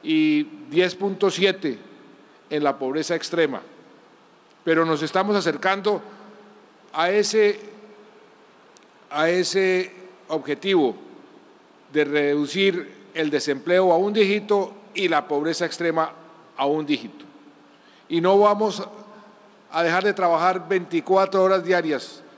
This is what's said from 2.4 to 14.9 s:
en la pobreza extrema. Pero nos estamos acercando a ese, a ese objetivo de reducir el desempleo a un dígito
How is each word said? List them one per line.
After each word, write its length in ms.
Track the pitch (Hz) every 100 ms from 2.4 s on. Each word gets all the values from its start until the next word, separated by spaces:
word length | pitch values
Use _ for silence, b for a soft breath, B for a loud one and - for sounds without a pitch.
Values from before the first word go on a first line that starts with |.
| _
en 120 | 151
la 140 | 147 -
pobreza 380 | 131 147 151 170
extrema. 460 | - 170 151 113 - - - - _ _ _ _ _ _
Pero 220 | - 160 165
nos 160 | 156
estamos 340 | 156 185 202 208
acercando 680 | 165 143 190 196 202 202 - - - - - - - _ -
a 160 | 151 175
ese, 500 | 208 208 220 208 208 - - - - - - - _ - _ - - - _ _
a 200 | 147 160
ese 600 | 180 175 190 190 185 185 - - - -
objetivo 680 | 156 139 143 196 185 131 98 - - - - - - _ _ _
de 120 | 151
reducir 880 | 143 147 143 147 143 170 196 170 - - -
el 160 | 160 156
desempleo 600 | 143 147 135 170 180 185
a 60 | 170
un 160 | 202
dígito 600 | 208 196 208 208 202 175 - -